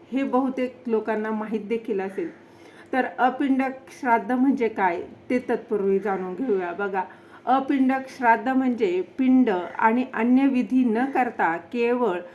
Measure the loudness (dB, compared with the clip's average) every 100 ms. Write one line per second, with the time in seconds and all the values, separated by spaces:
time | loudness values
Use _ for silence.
0 | -8 -4 0 0 0 -2 -6 -6 -4 -2
1 | -2 -4 -4 -4 -4 -6 -4 -6 -4 -4
2 | -4 -6 -8 -10 -20 -20 -20 -20 -4 -2
3 | -2 0 0 2 0 0 -2 -6 -16 -6
4 | 0 2 2 2 2 2 0 0 0 -2
5 | -8 -12 -2 -2 0 -4 -2 -2 2 0
6 | 0 -4 -6 -4 -2 -2 -2 -4 -4 -2
7 | -6 -10 -20 -8 0 2 2 2 2 0
8 | -4 0 2 4 2 0 0 0 0 0
9 | -4 0 4 6 4 2 -4 -2 0 0
10 | -2 -2 2 4 4 2 0 2 2 0
11 | 0 0 0 0 0 -2 -4 -2 0 2
12 | 0 -2 -6